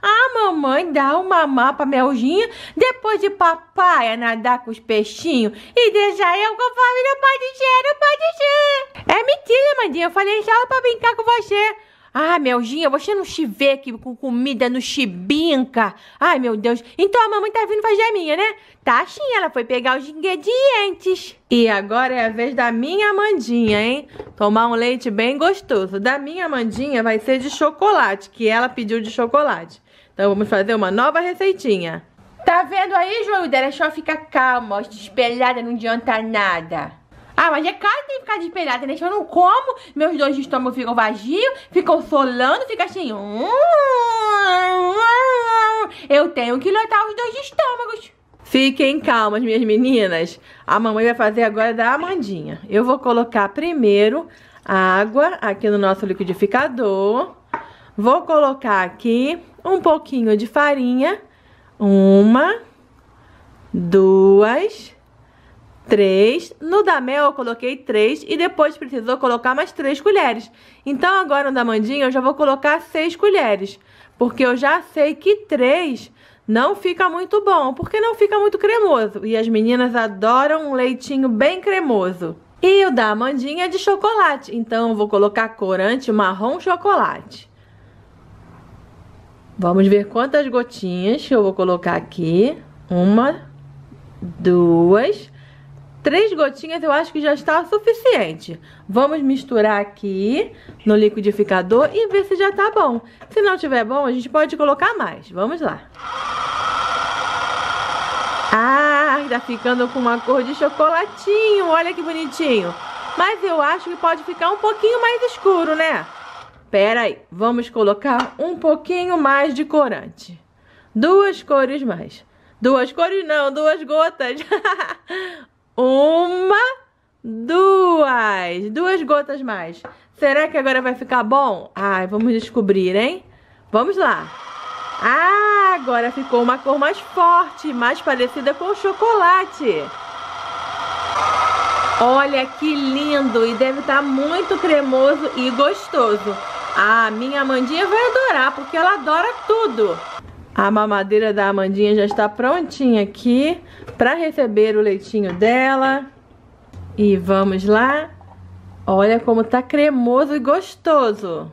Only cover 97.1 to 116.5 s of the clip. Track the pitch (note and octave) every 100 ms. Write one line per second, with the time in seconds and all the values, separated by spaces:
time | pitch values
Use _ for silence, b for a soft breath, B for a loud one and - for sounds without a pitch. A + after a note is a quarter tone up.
97.1 | D#4 D4 D4 - D#4 F4 G#4 G#4+ A4+ B4+
98.1 | G4 F3+ D#3+ - E3 B B - G3+ C#4
99.1 | D#4 C4+ C4+ - A#3+ G#3+ G#3 G3+ - G3+
100.1 | F#3+ G3+ C#4 A#4 B B B - G#3+ G#3+
101.1 | G#3 G3+ G#3 G#3 F#3+ F3+ A3+ D4 G4 A4
102.1 | G4 G4 F#4 G4 G4 G4+ G#4+ D#4 A#3 -
103.1 | B B - G4+ F#4 D#4 C4 A3 C4+ C#4
104.1 | B3+ B3 D4+ D4+ D#4 D4 C#4 F4+ A4+ G#3+
105.1 | D#3 - F3 G#3+ E4 C#4 - - - -
106.1 | - - - - - - - - - -
107.1 | - - - - - - - - - -
108.1 | - - - - A3 A#3+ C4+ D4 C#4+ D4+
109.1 | C#4 C#4+ A#3+ B3 A#3 B3 B3 B3 C4 A#3+
110.1 | A#3 A#3+ C4 B3 C#4+ D4 D4 D#4 E4 G#4
111.1 | - - G#4 A4 G#4 F4 D#4+ E4+ E4+ E4
112.1 | D#4+ D#4 - D#4 A#3 F3 F3 - - -
113.1 | - F#4 A4 F#4+ E4 D4 F4 F4 F4 E4+
114.1 | E4 D#4 E4+ E4+ G#4 G#4+ G#4+ G#4+ A#4+ A#4
115.1 | A#4+ B4 - F#4+ F#4 E4 D#4 D#4+ A#3 D#3
116.1 | - - - -